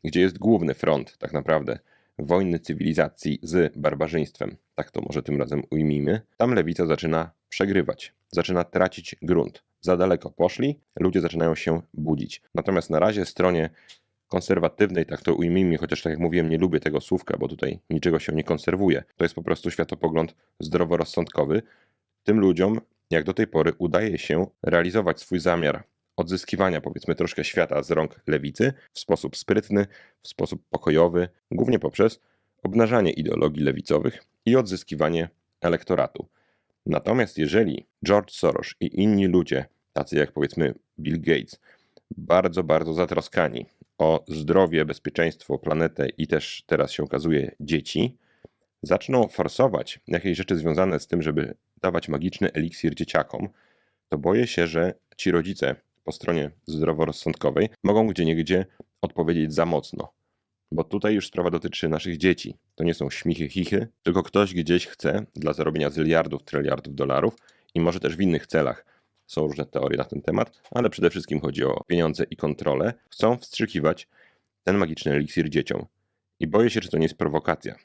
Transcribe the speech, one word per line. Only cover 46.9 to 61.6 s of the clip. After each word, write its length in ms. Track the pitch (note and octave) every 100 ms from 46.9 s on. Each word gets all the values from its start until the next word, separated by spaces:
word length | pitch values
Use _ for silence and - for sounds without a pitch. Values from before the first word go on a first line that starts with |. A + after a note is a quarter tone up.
się 100 | -
okazuje 520 | D2 C#2+ D#2+ D2 C#2 -
dzieci, 560 | D2 D#2 C2+ - B2 - _ _ - _ _ _
zaczną 460 | - F#2 - C3 G#2
forsować 720 | - E2 - C3 F2+ - - -
jakieś 280 | F2 F#2+ E2+
rzeczy 200 | F#2+ F2
związane 440 | D#2+ D#2 F#2+ D#2
z 60 | -
tym, 160 | F2
żeby 320 | D#2 D2+ D2 - _ _
dawać 260 | F#2 E2+ E2
magiczny 440 | D2 F2 - F2+
eliksir 420 | - E2 - E2+
dzieciakom, 540 | - E2 - - - G2+ _ _ _ _ _ _
to 100 | D#2
boję 280 | C#2+ G#2 A#2+
się, 200 | - E2+
że 280 | D#2+ F2 - _ -
ci 140 | F#2+
rodzice 460 | F2 E2+ F#2+ C2+ C#2 _ _
po 80 | -
stronie 380 | - - E2 D2 _ -
zdroworozsądkowej 1040 | D#2 D#2+ D#2 D#2+ D2+ E2 D#2+ D2+ D2+ G#2+ -
mogą 220 | F#2+ G#2 A2+
gdzieniegdzie 600 | F#2 D#2+ E2 D#2 F#2 F#2 _ - _
odpowiedzieć 520 | F2 - D#2+ E2+ D#2
za 120 | D2+ E2+
mocno. 460 | D#2 - - - _ _ _ _ _ _
Bo 120 | D#2+
tutaj 300 | D#2+ G2+ G#2
już 120 | G#2+ -
sprawa 240 | - F2
dotyczy 380 | E2+